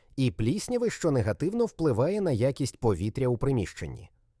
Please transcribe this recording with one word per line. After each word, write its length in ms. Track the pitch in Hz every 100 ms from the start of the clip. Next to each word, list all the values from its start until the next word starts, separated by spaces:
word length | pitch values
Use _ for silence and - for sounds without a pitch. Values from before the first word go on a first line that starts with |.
| _ -
і 140 | 131
плісняви, 600 | - 110 208 - 247 233
що 200 | - 165
негативно 540 | 131 107 101 160 233
впливає 560 | 233 - 160 107 143 208
на 120 | 185
якість 480 | 113 131 135 139 -
повітря 480 | 117 90 104 - 127
у 80 | 120
приміщенні. 760 | 135 127 90 - 76 60 - _ _ _